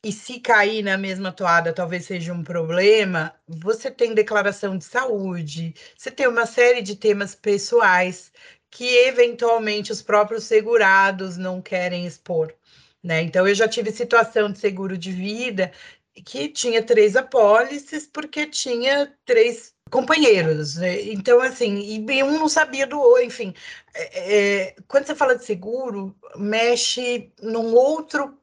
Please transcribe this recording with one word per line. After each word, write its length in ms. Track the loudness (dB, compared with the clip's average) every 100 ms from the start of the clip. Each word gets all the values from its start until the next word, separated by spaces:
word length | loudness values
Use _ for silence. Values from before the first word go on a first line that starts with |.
e 80 | -10
se 260 | -12 -12 -12
cair 460 | 0 2 2 -2
na 120 | -4 -4
mesma 360 | -4 -8 -10
toada, 400 | -6 2 2 2
talvez 320 | -4 -6 -6
seja 280 | -8 -8 -8
um 120 | -8
problema, 880 | -6 -6 -2 2 4 4 2 -2 -6 -10 _
você 420 | -10 -6 -4 -6
tem 240 | -4 -2
declaração 640 | 0 0 0 -2 -4 -6 -6
de 60 |
saúde, 880 | -6 -4 -2 -4 -4 -8 -8 -8 -10 -12 -20 _
você 120 | -16
tem 200 | -2 0
uma 180 | 0 -2
série 360 | 2 4 4
de 120 | -2
temas 400 | -2 0 0 -2
pessoais 960 | -6 -2 -2 2 2 4 4 0 -4 -18 _ -20 _ _
que, 160 | -10 0 4 4
eventualmente, 840 | 4 2 2 0 0 0 -6 -6
os 120 | -12
próprios 420 | 0 2 2 -2
segurados 920 | 0 0 2 2 4 4 4 0 -8 -8
não 240 | -8 -8
querem 460 | -6 -4 -4 -6 -8
expor, 480 | -12 -6 -4 -4 -6 _ _ _ _
né? 200 | -4 -2
Então, 220 | 0 2 2
eu 80 | 2
já 100 | 0
tive 240 | 0 -6
situação 600 | -6 2 2 4 0 -2
de 80 | -2
seguro 360 | -4 -4 -8 -8
de 140 | -8
vida 640 | -8 -8 -6 -8 -4 -6 -6 -20 _ _ _
que 240 | -16 -10 -8
tinha 320 | -6 -2 -2
três 360 | 2 4 6 4
apólices 880 | 0 4 6 6 2 -6 -10 -14 -12
porque 400 | -12 -10 -8 -6
tinha 680 | -6 -6 -2 0 0 -2 _
três 500 | 0 2 4 0 -14 _ -4
companheiros, 840 | -2 0 4 6 6 4 0 -4 -4
né? 260 | -4 -4
Então, 380 | -6 -6 4 4
assim, 400 | 4 -2 -4 -4
e 180 | -6 -10
bem, 240 | -4 -2
um 160 | 0 0
não 100 | 0
sabia 380 | 0 -2 -2 -4
do 140 | 2
outro, 240 | 4 6
enfim. 280 | 2 -4 -10 -12 -18 -20 _
É, 440 | -12 -10 -10 0 2
é, 400 | 2 0 -4 -10 _
quando 180 | -2
você 120 | -2 -2
fala 200 | 0 0
de 80 |
seguro, 680 | -2 -8 -6 -8 -6 -8 -10 -14 -20 -10
mexe 960 | -4 0 0 0 -2 -4 -4 -6 -8 _
num 320 | -6 -4 2
outro 640 | 4 4 0 -4 -6 -6 -10